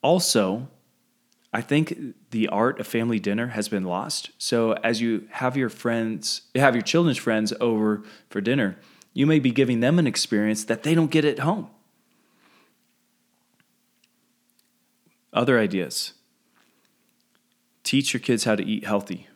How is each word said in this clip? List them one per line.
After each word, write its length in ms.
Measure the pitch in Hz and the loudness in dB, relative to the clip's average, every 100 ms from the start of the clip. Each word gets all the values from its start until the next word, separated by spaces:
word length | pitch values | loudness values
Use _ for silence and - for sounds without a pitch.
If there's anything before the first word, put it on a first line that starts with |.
Also, 680 | 135 180 175 117 95 104 131 _ _ _ _ _ _ _ _ | 4 2 4 2 2 -2 -8 _ _ _ _ _ _ _ _
I 80 | 113 | -8
think 380 | 117 147 156 - 139 - _ | 0 0 0 -4 -12 -14 _
the 180 | 113 107 | -2 0
art 300 | 101 120 127 | 2 0 0
of 80 | - | -4
family 320 | 117 117 113 | -2 0 -2
dinner 300 | 101 104 120 | -2 -2 -4
has 200 | 107 104 | -4 -4
been 160 | 104 | -4
lost. 460 | 92 87 127 - - _ | -2 -4 -4 -8 -10 _
So 340 | - 120 113 | -2 0 2
as 280 | 110 113 113 | 0 0 0
you 260 | 117 107 - | 0 -2 -6
have 260 | - 131 135 | -6 -4 -2
your 140 | 123 | -4
friends, 720 | - 120 117 113 110 - - _ | -4 -4 -2 -4 -6 -8 -8 _
have 220 | 127 139 120 | 2 4 4
your 60 | |
children's 360 | 104 165 170 127 | 2 2 2 0
friends 340 | - 110 107 - | 0 0 0 0
over 440 | 120 110 107 104 - - _ | 0 2 0 0 -6 -20 _
for 100 | - | -4
dinner, 360 | 101 135 104 87 - _ _ | 0 0 0 -4 -18 _ _
you 140 | - 143 | 0 4
may 140 | 156 | 4
be 100 | 131 | 4
giving 300 | 120 127 120 | 2 2 2
them 180 | 120 170 | 4 4
an 80 | 147 | 2
experience 580 | - - 104 107 107 | 0 0 0 2 -2
that 180 | - 113 | -2 -4
they 120 | 147 | 2
don't 160 | 165 156 | 2 4
get 140 | 156 | 2
at 160 | 151 135 | 2 0
home. 280 | 139 208 - _ _ _ _ _ _ _ _ _ _ _ _ _ _ _ _ _ _ _ _ _ _ _ _ _ _ _ _ _ _ _ _ _ _ _ _ | -2 -4 -8 _ _ _ _ _ _ _ _ _ _ _ _ _ _ _ _ _ _ _ _ _ _ _ _ _ _ _ _ _ _ _ _ _ _ _ _
Other 260 | - 120 123 | 0 4 4
ideas. 560 | 104 95 82 - - _ _ _ _ _ _ _ _ _ _ _ _ _ _ _ _ _ | 4 0 -4 -6 -8 _ _ _ _ _ _ _ _ _ _ _ _ _ _ _ _ _
Teach 300 | - 131 135 | -2 0 0
your 80 | 120 | -4
kids 240 | - 117 | -2 0
how 100 | 117 | 2
to 100 | 107 | 0
eat 200 | 101 107 | 0 -4
healthy. 420 | 107 101 - 87 - | -2 -4 -4 -12 -14